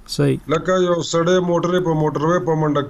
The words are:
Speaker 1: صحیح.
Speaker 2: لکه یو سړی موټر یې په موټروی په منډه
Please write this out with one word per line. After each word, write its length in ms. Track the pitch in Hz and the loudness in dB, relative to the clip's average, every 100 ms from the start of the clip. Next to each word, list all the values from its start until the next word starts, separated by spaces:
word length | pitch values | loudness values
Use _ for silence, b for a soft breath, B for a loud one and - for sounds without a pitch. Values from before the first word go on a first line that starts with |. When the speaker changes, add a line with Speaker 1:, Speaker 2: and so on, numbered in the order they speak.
| - | -10
Speaker 1:
صحیح. 280 | - 143 131 - | -2 0 0 -2
Speaker 2:
لکه 240 | 160 165 | -4 0
یو 300 | 185 175 170 | 0 2 0
سړی 340 | - 165 165 185 | 0 0 2 2
موټر 320 | 175 170 170 | 2 0 0
یې 60 | 180 | 0
په 120 | 165 156 | 0 0
موټروی 360 | 151 143 156 180 | 0 0 0 0
په 140 | 175 | 0
منډه 280 | 156 151 143 | 0 0 0